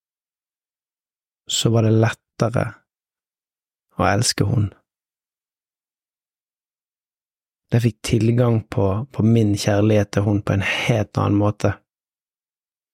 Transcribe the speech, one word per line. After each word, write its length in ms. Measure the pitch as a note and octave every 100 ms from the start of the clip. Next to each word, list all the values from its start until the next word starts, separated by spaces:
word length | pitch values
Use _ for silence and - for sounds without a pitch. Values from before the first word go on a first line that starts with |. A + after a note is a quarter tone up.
| _ _ _ _ _ _ _ _ _ _ _ _ _ _ -
så 240 | - A#2+
var 160 | A2+ A2
det 80 | A2+
lettere 680 | A2+ - _ - A#2 A#2 A2 - _ _ _ _ _ _ _ _ _ _ _ -
å 80 | F#2
elske 400 | G2+ - - G2+
hun. 220 | G#2+ G2+ - _ _ _ _ _ _ _ _ _ _ _ _ _ _ _ _ _ _ _ _ _ _ _ _ _ _ _ _ -
Jeg 100 | A#2+
fikk 140 | A#2 -
tilgang 580 | - A#2 A2+ A#2 A#2+ A2+
på, 240 | - - G2 G2+ C3
på 180 | -
min 320 | G#2+ A#2 G#2 G2+
kjærlighet 560 | - G2+ G#2+ G#2+ G2
til 140 | G2+ G#2
hun 140 | G2+
på 120 | -
en 80 | G2+
helt 560 | F#2+ - - A2+ G2+ G#2
annen 220 | G2+ G2+
måte. 320 | G2+ - G#2+ - _ _ _ _ _ _ _ _ _ _ _